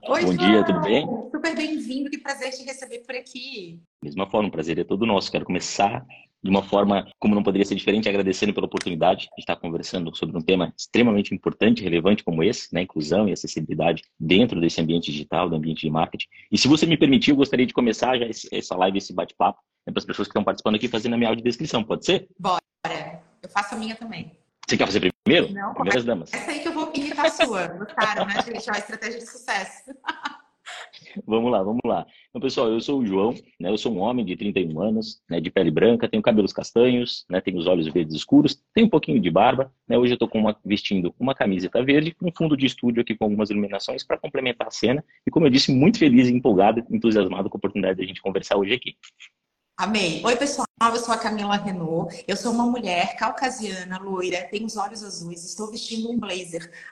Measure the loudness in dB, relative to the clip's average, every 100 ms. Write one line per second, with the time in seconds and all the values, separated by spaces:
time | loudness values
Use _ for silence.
0 | -2 0 2 4 6 6 4 0 2 0
1 | 0 -6 -8 -6 -4 -4 -4 -6 -6 -8
2 | -8 -8 -8 -8 -8 -10 -12 -14 -14 -16
3 | -12 -12 -12 -16 -14 -14 -14 -18 _ -16
4 | -10 -6 -2 0 0 -2 -4 -4 -2 0
5 | 2 0 0 -4 -2 -4 -4 0 0 -2
6 | -12 -20 _ _ 0 2 2 2 4 2
7 | -2 -2 2 2 2 2 2 0 0 0
8 | 0 0 0 0 -2 -2 -2 -4 -4 0
9 | 2 2 -2 -12 -8 -6 -4 -6 -6 -6
10 | -6 -6 -6 -4 0 2 0 -6 -2 2
11 | 4 4 0 -2 -4 2 2 2 2 2
12 | 4 2 0 0 0 0 -4 -4 -4 -4
13 | 0 2 2 -2 -6 -6 -4 0 2 0
14 | -4 -6 2 4 4 2 0 0 0 0
15 | -2 -6 -4 -2 0 -2 -4 -4 -2 0
16 | -2 -4 -14 -16 -4 2 4 4 4 4
17 | 6 6 6 4 4 2 0 2 0 2
18 | 0 0 -2 -8 -8 -8 -4 0 2 0
19 | -4 -6 -6 0 0 0 _ _ -8 -6
20 | -6 -6 -2 -2 0 0 0 0 0 -2
21 | -2 0 0 0 -2 -2 -2 -2 -2 -2
22 | 0 0 -2 -6 -2 -2 -4 _ -8 -6
23 | -10 -16 _ _ -6 -4 -4 -6 -8 -10
24 | -12 -14 -14 _ _ _ -2 0 2 2
25 | 0 0 4 4 4 -4 -8 -4 0 0
26 | 0 -4 -4 -10 -8 -8 -6 -6 -6 -6
27 | -6 0 0 2 0 0 -4 -8 -8 -2
28 | -2 0 -2 -2 -4 -6 -6 -6 -6 -10
29 | -10 -10 -14 -12 -6 -6 -6 -14 -20 -16
30 | -12 -10 -10 -12 _ _ -18 -18 -18 -20
31 | -18 -12 -2 0 2 0 0 -2 -2 -2
32 | -4 _ _ -6 -4 0 0 0 -2 -2
33 | 0 2 2 -2 -12 -8 -4 -2 -2 -2
34 | -2 -2 -4 -4 -2 -2 -2 -2 -2 -2
35 | -4 -12 -6 -4 -2 0 2 4 4 4
36 | 0 0 2 4 2 0 -2 4 4 4
37 | -2 -8 -4 -4 -2 0 2 2 2 0
38 | 0 -4 4 4 4 0 _ 2 4 4
39 | 2 2 4 6 4 4 -2 _ 0 2
40 | 4 2 0 0 0 0 -2 -2 0 -2
41 | -2 -2 -4 0 0 0 0 0 2 2
42 | 2 -4 -6 -2 0 2 0 0 -2 0
43 | -2 -2 0 0 0 -2 -2 -6 -8 -8
44 | -4 -6 -4 -4 -2 -4 -6 -2 0 0
45 | -4 _ 0 4 6 6 4 6 6 6
46 | 6 8 6 4 4 6 6 4 0 0
47 | 4 4 2 0 -6 -4 -4 -2 -2 -2
48 | -4 -8 -4 -4 0 0 0 -2 -4 -16
49 | -20 -20 -20 _ _ _ _ -6 -2 0
50 | 0 -2 0 0 -2 -4 -6 0 0 0
51 | -2 -2 -2 -4 -2 -2 -2 -6 -4 -4
52 | -4 -8 -6 -4 -2 0 0 -2 -2 -2
53 | -2 -2 -4 -2 -4 -4 -8 -8 -8 -10
54 | -6 -4 -4 -4 -6 -8 -6 -6 -8 -10
55 | -14 -12 -12 -14 -14 -12 -10 -10 -8 -6
56 | -4 -4 -4 -8 -8 -10 -12 -20 -8